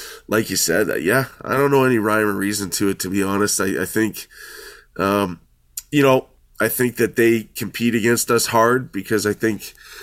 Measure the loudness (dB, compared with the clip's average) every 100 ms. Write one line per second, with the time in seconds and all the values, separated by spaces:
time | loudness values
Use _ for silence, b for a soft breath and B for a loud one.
0 | B B B -2 0 -2 0 0 0 -2
1 | 0 0 0 -8 -4 0 2 4 4 2
2 | 2 2 0 0 -2 -4 -4 -2 0 -2
3 | -4 -2 0 0 0 0 -2 -2 -2 -2
4 | -2 -4 -14 B B B B B B -4
5 | 0 0 -2 -6 _ _ _ -18 -4 2
6 | 4 4 0 _ _ -4 -2 0 -2 0
7 | 0 2 2 2 -2 -10 -10 -2 0 2
8 | 2 0 2 0 2 2 4 2 -2 -10
9 | -4 -2 -2 -2 -2 -4 -8 -18 B B